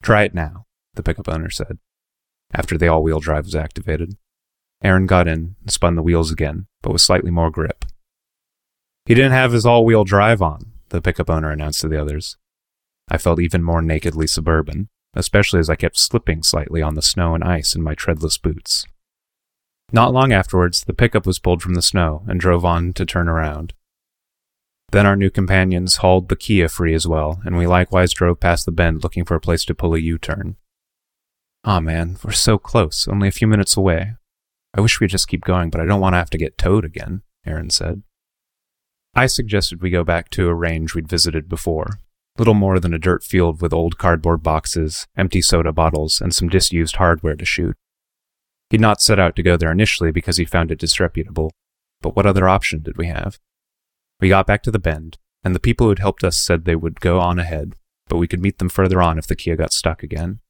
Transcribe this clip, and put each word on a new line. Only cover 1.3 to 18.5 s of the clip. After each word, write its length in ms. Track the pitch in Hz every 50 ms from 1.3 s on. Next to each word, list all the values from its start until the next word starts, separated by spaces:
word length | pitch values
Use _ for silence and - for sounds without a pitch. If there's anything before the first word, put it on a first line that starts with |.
| 82 80 80 85
said, 300 | - - - - 85 - _ _ _ _ _ _ _ _ _ _ _ _ _ _ -
after 240 | - 90 - 87 80
the 100 | 85 85
all-wheel 320 | 80 80 78 80 78 78
drive 260 | 76 78 76 76 76
was 100 | - -
activated. 640 | 78 76 76 - - 78 - 78 78 85 85 101 - _ _ _ _ _ _ _ _ _ _ _ _ -
Aaron 220 | 101 92 92 95
got 220 | 90 95 90 87 85
in 280 | 80 82 82 87 - -
and 100 | - 104
spun 240 | - - - 87 85
the 80 | 82 78
wheels 280 | 85 85 82 82 78
again, 360 | 80 - - 73 73 92 95 _ _ _
but 100 | - -
with 100 | - 85
slightly 300 | - - - 92 - 87
more 200 | 87 85 82 82
grip. 340 | 78 - 78 - - _ - - - _ _ _ _ _ _ _ _ _ _ _ _ _ _ _ _ _ _ _ _ _ _
"He 80 | - 120
didn't 180 | 127 135 135
have 200 | 131 131 131 131
his 140 | 117 120 110
all-wheel 380 | 120 120 120 113 117 113 107 104
drive 380 | 92 101 101 101 110 117 104
on," 320 | 98 80 76 - - - - - - _
the 120 | - 87
pickup 280 | 80 92 87 - 87 -
owner 220 | 82 80 78 78
announced 300 | 76 76 76 76 76 -
to 60 | - 80
the 140 | 78 76
others. 360 | 76 76 73 76 80 - - _ _ _ _ _ _ _ _ _ _ _ _ _ _ -
I 80 | 82 82
felt 220 | - 92 85 82
even 240 | 87 82 - 87 85
more 180 | 85 85 82
nakedly 460 | 82 80 78 78 - 87 76 78 78 78
suburban, 640 | - - 78 82 80 80 76 71 - 87 98 107 _ _ _ _ _
especially 460 | - 90 - - 101 101 - - 90
as 100 | 82 78
I 60 | 80
kept 220 | - - 85 - -
slipping 440 | - - - 117 - - 85 80
slightly 400 | 80 - - 78 76 - 78 82
on 140 | 78 78 78
the 60 | 78
snow 340 | - - - - 87 82 82
and 80 | 82 80
ice 320 | 87 90 80 76 - -
in 80 | 87 80
my 120 | 78 76
treadless 420 | - - - 85 76 78 78 - -
boots. 480 | - 87